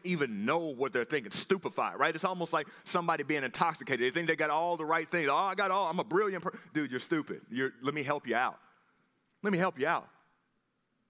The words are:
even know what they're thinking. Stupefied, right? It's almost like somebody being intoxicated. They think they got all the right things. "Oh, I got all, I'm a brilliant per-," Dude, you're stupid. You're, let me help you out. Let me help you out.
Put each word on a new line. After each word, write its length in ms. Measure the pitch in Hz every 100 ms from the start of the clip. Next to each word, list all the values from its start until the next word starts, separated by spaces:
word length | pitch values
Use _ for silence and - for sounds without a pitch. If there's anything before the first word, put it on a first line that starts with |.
even 400 | 180 175 135 101
know 140 | 110 165
what 340 | 165 123 131
they're 120 | 123
thinking. 280 | 117 147 104
Stupefied, 680 | - - 190 123 117 107 92
right? 160 | 151
It's 100 | 160
almost 280 | 185 185 165
like 160 | 160 147 -
somebody 400 | - 180 170 160
being 180 | 143 151
intoxicated. 640 | 127 - 170 156 131 123 127
They 40 |
think 180 | 151 165
they 80 | 151
got 140 | 151
all 260 | 151 175 170
the 80 |
right 260 | 156 165 160
things. 180 | 175 143
"Oh, 80 | 151
I 200 | 196 190
got 160 | 196
all, 180 | 196 175
I'm 80 | 175
a 60 |
brilliant 400 | 120 180 214 185
per-," 80 | 175 - -
Dude, 180 | 151 139
you're 100 | 123
stupid. 400 | - 160 143 76 -
You're, 220 | 120 131 -
let 120 | 131
me 100 | 151
help 240 | 139 147 123
you 80 | 113
out. 220 | 123 - _ _ _ _ _ _ _ _
Let 100 | 208
me 60 | 175
help 200 | 185 131
you 100 | 143
out. 200 | 151 - _ _ _ _ _ _ _ _ _